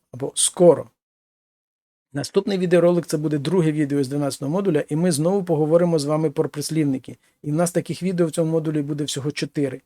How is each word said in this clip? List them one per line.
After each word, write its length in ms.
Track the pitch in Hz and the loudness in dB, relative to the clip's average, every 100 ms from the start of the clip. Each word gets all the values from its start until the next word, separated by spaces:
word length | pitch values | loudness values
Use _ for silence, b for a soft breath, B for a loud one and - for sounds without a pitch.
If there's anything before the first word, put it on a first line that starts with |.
| _ | _
або 200 | 127 139 | -10 -8
скоро. 560 | - - - 175 135 - _ _ _ _ _ _ _ _ _ _ _ _ | -4 -4 6 6 6 2 _ _ _ _ _ _ _ _ _ _ _ _
Наступний 460 | 139 135 196 202 196 | -10 -2 -2 0 -2
відеоролик — 480 | 180 175 175 175 - | 2 4 4 2 0
це 100 | 160 | -2
буде 220 | 156 151 | -2 -2
друге 340 | 139 185 160 | 0 2 2
відео 320 | 151 143 143 | 0 0 0
з 40 | 127 | 0
дванадцятого 420 | 143 143 - 135 | -2 -4 -4 -4
модуля, 340 | 175 196 147 - | -2 0 0 0
і 80 | 151 | 0
ми 160 | 180 | 0
знову 320 | 143 160 202 | 2 0 0
поговоримо 540 | 180 156 151 165 175 165 | 0 0 4 4 4 0
з 60 | |
вами 260 | 143 156 160 | 0 -2 -2
про 180 | 147 147 | -2 -4
прислівники. 680 | 151 143 160 147 131 - 123 _ _ | -4 -4 -2 0 -2 -6 -20 _ _
І 80 | 147 | -6
в 40 | |
нас 180 | 151 175 | -2 0
таких 300 | 175 - 160 | -2 -4 -6
відео 240 | 180 180 165 | -4 0 0
в 40 | |
цьому 200 | 151 160 | 0 0
модулі 320 | 165 156 151 | 0 -2 -4
буде 220 | 143 147 | -4 -6
всього 260 | 147 143 135 | -6 -6 -6
чотири. 500 | - 151 - 139 131 | -6 -6 -4 -4 -6